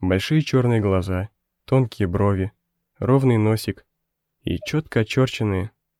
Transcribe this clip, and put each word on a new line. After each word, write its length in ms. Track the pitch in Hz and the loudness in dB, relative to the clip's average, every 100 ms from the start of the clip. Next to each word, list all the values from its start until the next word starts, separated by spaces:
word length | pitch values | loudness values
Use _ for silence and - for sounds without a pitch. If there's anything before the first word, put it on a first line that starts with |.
Большие 420 | 92 95 - 156 | 0 0 2 0
черные 380 | 147 131 120 113 | 2 0 2 2
глаза, 500 | 101 95 92 92 104 _ _ _ | 2 0 0 -4 -6 _ _ _
тонкие 440 | - 135 123 - 95 | -2 0 0 -2 -2
брови, 440 | 95 101 95 - - _ _ _ - | 0 0 0 -2 -8 _ _ _ -6
ровный 400 | 101 135 131 113 | 0 2 4 2
носик — 480 | 107 110 - - _ _ _ _ _ _ | 2 0 -4 -8 _ _ _ _ _ _
и 160 | - 87 | -6 -6
четко 420 | - 151 - - | -4 -6 -2 -2
очерченные, 720 | 110 - 131 - 110 95 104 _ _ _ | -2 0 0 0 -2 -2 -6 _ _ _